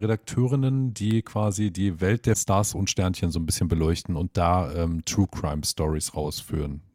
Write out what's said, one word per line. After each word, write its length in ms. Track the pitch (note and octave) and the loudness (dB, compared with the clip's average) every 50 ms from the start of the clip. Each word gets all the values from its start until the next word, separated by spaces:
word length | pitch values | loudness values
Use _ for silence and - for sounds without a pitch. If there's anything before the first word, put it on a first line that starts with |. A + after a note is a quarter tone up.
Redakteurinnen, 920 | G#2+ A2 A2 G#2+ _ - - B2 B2 B2 C#3 C#3 C3+ C3 C3+ C3+ C3 B2+ G#2 | 0 -2 -2 -2 _ -4 -2 0 0 2 2 2 2 2 0 0 0 -2 -2
die 280 | - G#2 G#2+ A2+ A2+ | -2 0 2 2 2
quasi 480 | - - - G#2+ G#2+ G#2 F#2 G2+ G#2+ G2+ | 0 -2 -2 0 0 0 2 0 0 0
die 300 | E2+ F#2 G2+ G2+ E2+ D#2 | 0 0 0 0 0 2
Welt 260 | F#2 F#2+ A2+ A#2 - | 2 2 2 2 2
der 80 | A2+ A2 | 2 2
Stars 400 | - - - F#2+ G2 G#2 - - | 2 2 2 2 2 2 2 0
und 160 | F#2+ G2 - | -2 -2 -2
Sternchen 400 | - - F#2+ F#2 F2+ - F#2+ E2+ | 0 0 0 0 0 0 0 0
so 80 | D#2 E2+ | 0 0
ein 80 | E2 | -2
bisschen 220 | D#2+ - - F2+ D#2+ | -2 0 0 0 2
beleuchten 480 | E2+ D#2+ D#2+ E2 E2+ - - - F2 | 2 2 2 2 2 0 -2 -4 -4
und 200 | D2+ F#2 F#2 - | -2 -2 -2 0
da, 360 | F#2 E2+ E2+ F2+ F#2 E2+ - E2+ | 2 2 4 4 2 2 0 -2
ähm, 300 | F2 E2+ E2+ E2 D#2+ - | -2 -2 0 -2 -4 -4
True 240 | - - G#2 F#2+ - | -2 0 2 0 0
Crime 320 | - - - D2+ D2 D2+ - | 0 -4 -4 -2 -2 -2 -4
Stories 520 | - - - D#2+ D#2 D#2 D2+ - - - | -4 -2 -2 -2 0 0 -2 -4 -4 -4
rausführen. 640 | D2+ D2+ D#2+ - - - - - D#2 D2+ D2 C#2+ D2+ - _ | -4 -4 -4 -6 -8 -8 -6 -4 -4 -4 -4 -6 -10 -12 _